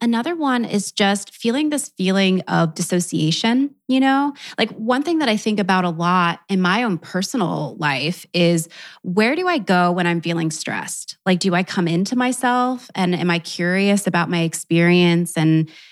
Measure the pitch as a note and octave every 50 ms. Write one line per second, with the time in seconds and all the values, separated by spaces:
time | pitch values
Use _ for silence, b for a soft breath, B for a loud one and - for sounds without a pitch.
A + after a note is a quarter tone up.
0 | A#3 A#3+ A#3 A3+ A#3+ D#4 F4 E4 D4+ C#4 B3+ B3 A#3 - - G3+ G3 - - -
1 | G#3 G3 G3+ G3+ - - - - - A3+ A#3 C#4 D#4 D4+ D4+ C#4 - - - -
2 | F#3+ F#3 F#3+ G3 G3 F#3 F#3 F#3 - - F3 E3 E3 D#3+ D#3+ - F3+ - F#3 F3
3 | F3 - - - D#3 D#3 E3 - - A3+ A#3+ C4 C#4 C#4+ - _ _ - B3+ C4
4 | C4 C4+ C4+ C4+ C#4+ C#4+ C#4 B B B B - A3+ G#3+ - - A3 A3+ B3 C4
5 | C#4+ F4 E4+ D#4+ D4+ B3 G#3+ G#3 - A3+ G#3+ G#3 G3+ F#3 F#3+ F#3 F3+ F3 E3 D#3+
6 | E3+ F3 F3+ F#3 F3 E3+ E3+ - _ - G3 F#3 F#3 F3 F#3 A3 B3 A#3 F3+ D#3
7 | - - - F3+ F#3+ - - B3+ F#3+ - E3+ D3+ D3 C#3+ - - D#3+ D3 C#3 C3
8 | C#3 D#3 F3+ - - - - F3 F3 E3+ E3+ E3 E3 B B B B B B B
9 | - F#3 F3 G3+ G#3+ A#3 C#4+ E4 F#4 F4+ F4 D4 F#3+ - F#3+ F3+ F3+ F3 F3+ F#3
10 | F3 E3+ E3+ E3+ D#3 E3+ E3+ E3+ E3 D#3+ D#3 - - - A2+ G2+ - - - -
11 | - - - - _ - F#3 F3 - F#3+ F3 F3 F#3 - - G3 E3+ E3 E3 E3+
12 | G3 - B3+ B3 B3 B3+ B3+ - - B3 B3 B3 B3 B3+ B3+ B3 - - - -
13 | F#3+ F3 F3+ E3 - F3+ F3 E3+ D#3+ - - - F3 F3 F3+ F#3+ G3 G3+ G3+ G3+
14 | - F#3+ E3+ E3+ E3 - F3+ E3+ E3 E3 D#3+ - - - E3 E3 E3+ F3 F3 F3+
15 | F3 F3 E3+ E3+ F3 E3 - E3 D#3 D#3+ D#3+ D#3+ D#3+ D#3 B B B B